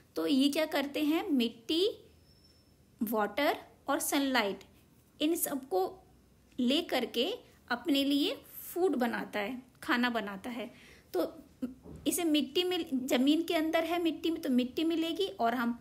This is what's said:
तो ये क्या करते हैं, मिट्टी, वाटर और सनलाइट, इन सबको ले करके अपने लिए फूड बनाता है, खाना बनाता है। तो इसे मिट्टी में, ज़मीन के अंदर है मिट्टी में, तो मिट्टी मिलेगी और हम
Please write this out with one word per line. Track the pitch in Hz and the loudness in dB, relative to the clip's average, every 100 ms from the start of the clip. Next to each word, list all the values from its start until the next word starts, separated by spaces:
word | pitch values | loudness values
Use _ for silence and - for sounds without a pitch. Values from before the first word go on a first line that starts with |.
| - 320 | -12 -4
तो | 320 | 2
ये | 269 285 | 4 4
क्या | 311 311 | 4 0
करते | 320 285 302 | 0 -2 0
हैं, | 302 330 415 | 2 2 2
मिट्टी, | 269 233 - - 320 415 - - - - - - _ _ - _ - | 2 2 -2 -2 2 2 0 -12 -20 -20 -20 -20 _ _ -20 _ -6
वाटर | 214 220 - - 302 - - - - | -2 0 0 2 0 0 -6 -10 -2
और | 277 | -2
सनलाइट, | - 294 277 254 202 190 - - - _ _ - | 0 0 2 2 0 -2 -10 -20 -20 _ _ -2
इन | 302 339 | 0 0
सबको | - 269 - - 381 - - - - _ _ - | -2 -4 -2 0 0 -4 -20 -20 -20 _ _ -2
ले | 247 302 | 0 2
करके | 330 254 214 226 320 494 - - - | 0 -2 -2 -2 -2 -4 -12 -14 -6
अपने | 240 339 277 | -4 0 2
लिए | 277 285 349 571 - - - | 2 2 0 -2 -10 -18 -8
फूड | 349 370 254 | 0 2 2
बनाता | 240 214 202 208 | 0 -2 -4 -4
है, | 202 247 - - | -4 -8 -12 -10
खाना | - 247 247 | -2 2 2
बनाता | 233 202 196 254 | 0 -4 -8 -8
है। | 233 226 - - - - | -8 -10 -14 -20 -20 -6
तो | 359 - - - - 247 - - - 294 | -2 -2 -6 -20 -10 -10 -10 -18 -8 -4
इसे | 349 | 0
मिट्टी | 330 302 269 359 | 2 2 2 0
में, | 359 359 - 262 254 | 0 -2 -2 -4 0
ज़मीन | 254 269 320 | 2 4 4
के | 330 | 2
अंदर | 339 320 330 | 0 0 0
है | 320 349 | 0 0
मिट्टी | 330 302 330 | 0 -2 -2
में, | 339 | -2
तो | 302 | 0
मिट्टी | 247 247 330 | 0 0 0
मिलेगी | 320 330 330 330 381 - | 0 0 -2 -2 -4 0
और | 233 247 | 0 0
हम | 233 233 | -2 -2